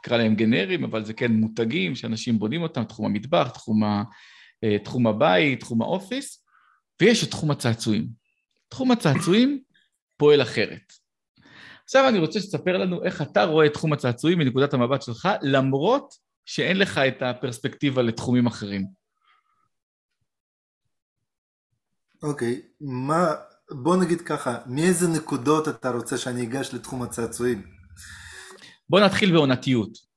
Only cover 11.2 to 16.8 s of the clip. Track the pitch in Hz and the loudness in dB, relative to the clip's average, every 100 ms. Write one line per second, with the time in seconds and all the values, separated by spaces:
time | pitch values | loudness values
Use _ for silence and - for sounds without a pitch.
11.2 | _ _ _ - - - - 262 269 214 | _ _ _ -20 -20 -20 0 2 4 2
12.2 | 156 214 - 147 180 185 190 175 185 - | 0 -2 -6 -4 -2 -2 -2 -2 -6 -6
13.2 | 147 196 175 156 151 147 156 143 127 117 | -2 0 2 4 4 2 -2 0 -2 0
14.2 | 156 175 135 120 139 135 120 135 - 113 | 0 2 2 2 0 2 0 0 -4 -4
15.2 | 180 208 143 135 135 135 175 269 - - | -2 -2 2 2 2 0 0 0 -2 -20
16.2 | _ _ - - 139 190 | _ _ -10 -4 -2 0